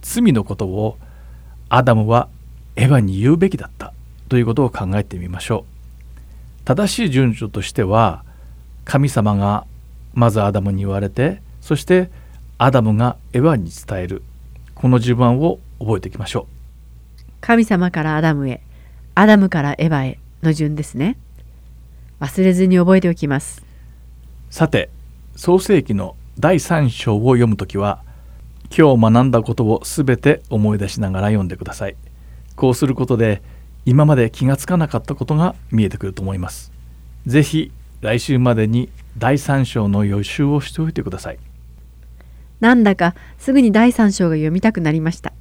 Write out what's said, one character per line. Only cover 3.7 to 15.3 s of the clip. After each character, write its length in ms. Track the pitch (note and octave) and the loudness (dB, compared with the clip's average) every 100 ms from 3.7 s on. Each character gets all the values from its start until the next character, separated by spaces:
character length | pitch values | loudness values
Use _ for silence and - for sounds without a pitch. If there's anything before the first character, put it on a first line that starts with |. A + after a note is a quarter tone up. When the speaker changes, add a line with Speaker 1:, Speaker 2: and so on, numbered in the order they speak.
| - | -16
Speaker 1:
た 140 | - - - - - | -18 -18 -20 -20 -2
と 80 | B2+ | 0
い 60 | |
う 20 | A#2 | 0
こ 80 | |
と 100 | A#2 | 0
を 60 | C3 | -2
考 180 | - F#2+ G2+ | -2 -4 -4
え 60 | |
て 140 | G2+ F#2 | -4 -8
み 100 | F2 | -10
ま 140 | F2 | -10
し 100 | - | -6
ょ 140 | A2 - - - - - - - - - - | -6 -6 -20 -20 -20 -20 -20 -20 -20 -20 -20
う。 20 | |
正 300 | - F3+ G3+ | -4 0 0
し 120 | - A3+ | -2 -2
い 20 | |
順 240 | C3 C3 | 2 2
序 180 | A2 A2 | 0 -6
と 100 | G#2 | -8
し 120 | F#2+ | -8
て 100 | - | -4
は、 400 | F#2+ G#2+ A2 D#2+ - - - - - - - | 0 2 2 -2 -14 -20 -20 -20 -20 -20 -4
神 240 | C#3 C#3 | -2 0
様 260 | C3+ G#2+ G2+ | 0 0 0
が 300 | G2+ G#2 - - - - - | 0 -2 -6 -20 -20 -20 -10
ま 160 | - A#2 | 0 0
ず 120 | G#2+ | 2
ア 120 | G2+ | 0
ダ 80 | G2+ | 0
ム 100 | G2 | -2
に 120 | G2 | -4
言 40 | G2 | -4
わ 140 | G2 | -4
れ 80 | G2+ | -4
て、 320 | - C#3 G3 - - | -2 -4 -4 -14 -20
そ 160 | - D3+ | -6 -4
し 80 | |
て 260 | - F#3 F3+ - - - - - | 2 0 0 -10 -20 -20 -20 0
ア 140 | B2 | 2
ダ 100 | C3 | 2
ム 140 | A2 G#2+ | 2 0
が 220 | A#2+ - - | 0 -4 -6
エ 80 | B2+ | 0
ヴ 120 | D3+ | 0
ァ 20 | C3 | 0
に 160 | E2+ | -4
伝 320 | - - G2 | -12 -12 -8
え 40 | F2 | -8
る、 140 | F#2+ - - - - - - | -10 -12 -20 -20 -20 -20 -4
こ 120 | B2+ | 2
の 120 | B2+ | 2
順 180 | A#2 A#2+ | 2 2
番 220 | B2 | 2